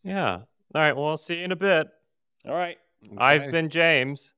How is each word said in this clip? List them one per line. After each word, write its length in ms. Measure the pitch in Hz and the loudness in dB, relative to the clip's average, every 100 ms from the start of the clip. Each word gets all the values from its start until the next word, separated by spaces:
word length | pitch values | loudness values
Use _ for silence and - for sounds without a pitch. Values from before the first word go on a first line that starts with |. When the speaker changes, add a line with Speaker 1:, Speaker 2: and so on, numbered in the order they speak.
Speaker 1:
Yeah. 320 | 185 196 135 90 107 _ _ | -6 -2 -2 -4 -10 _ _
All 60 | 151 | 0
right, 140 | 151 131 | 2 2
well, 120 | 147 | -2
I'll 80 | 156 | -4
see 200 | - 170 | -6 -8
you 80 | |
in 80 | 180 | -6
a 40 | 180 | -2
bit. 320 | 196 165 151 _ _ _ _ _ - | 2 2 0 _ _ _ _ _ -8
Speaker 2:
All 80 | |
right. 240 | 160 175 - _ _ 107 101 | -6 -6 -10 _ _ -20 0
Speaker 1:
I've 260 | 123 147 | 4 4
Speaker 3:
Okay. 80 | 139 | 2
Speaker 1:
been 180 | 165 160 | -2 -2
James. 640 | 156 165 147 131 143 - | 2 4 4 0 -6 -14